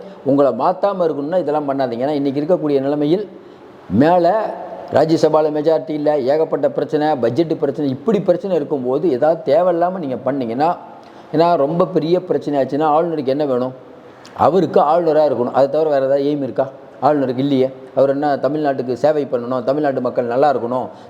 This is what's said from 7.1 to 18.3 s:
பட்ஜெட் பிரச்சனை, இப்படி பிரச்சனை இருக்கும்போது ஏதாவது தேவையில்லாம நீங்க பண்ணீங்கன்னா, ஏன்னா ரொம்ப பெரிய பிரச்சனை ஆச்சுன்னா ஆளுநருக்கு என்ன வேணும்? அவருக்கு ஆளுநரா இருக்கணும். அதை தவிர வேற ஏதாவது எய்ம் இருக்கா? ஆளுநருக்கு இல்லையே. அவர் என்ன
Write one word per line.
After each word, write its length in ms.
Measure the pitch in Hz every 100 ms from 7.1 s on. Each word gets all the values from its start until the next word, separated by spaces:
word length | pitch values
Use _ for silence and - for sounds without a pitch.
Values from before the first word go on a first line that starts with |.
| 147
பட்ஜெட் 420 | 113 123 165 156
பிரச்சனை, 320 | 139 120 143
இப்படி 300 | 127 - 202
பிரச்சனை 360 | 160 170 196 170
இருக்கும்போது 540 | 147 147 123 135 175
ஏதாவது 440 | 127 151 165 -
தேவையில்லாம 440 | 147 180 170 175 185
நீங்க 180 | 143 120
பண்ணீங்கன்னா, 600 | 127 139 120 117 160 170 - - - - -
ஏன்னா 240 | 151 170 170
ரொம்ப 300 | - 170 180
பெரிய 380 | 175 151 175
பிரச்சனை 380 | 180 143 151 143
ஆச்சுன்னா 240 | 135 139 156
ஆளுநருக்கு 340 | 151 175 160 131
என்ன 180 | 139
வேணும்? 280 | 147 123 127 131 - - - - - -
அவருக்கு 440 | 117 175 156 -
ஆளுநரா 500 | 147 165 165 151 151
இருக்கணும். 220 | 120 123
அதை 160 | 127 139
தவிர 220 | 151 160
வேற 140 | 139
ஏதாவது 200 | 135 143
எய்ம் 180 | 139 147
இருக்கா? 260 | 139 143 135 - - -
ஆளுநருக்கு 360 | 135 151 131 123
இல்லையே. 320 | 143 135 131 135 -
அவர் 160 | - 135
என்ன 260 | 139 147